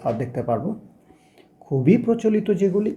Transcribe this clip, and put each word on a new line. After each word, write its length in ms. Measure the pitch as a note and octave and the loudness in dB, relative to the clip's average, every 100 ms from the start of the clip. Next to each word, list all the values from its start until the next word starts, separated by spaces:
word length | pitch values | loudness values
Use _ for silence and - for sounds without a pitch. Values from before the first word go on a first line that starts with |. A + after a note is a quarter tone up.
আহ, 140 | B2 A2+ | -6 -4
দেখতে 260 | B2 C3 | -6 -6
পারবো, 320 | A#2+ A#2 F#3 A3 - _ _ - _ _ - _ | -4 -4 -4 -8 -12 _ _ -20 _ _ -20 _
খুবই 380 | - C3+ C3 A#3 | -6 0 4 4
প্রচলিত 540 | A#3 A3+ A3 G#3+ - | 4 0 2 0 0
যেগুলি, 440 | F#3 G3 G3 G#3+ | 0 2 0 -2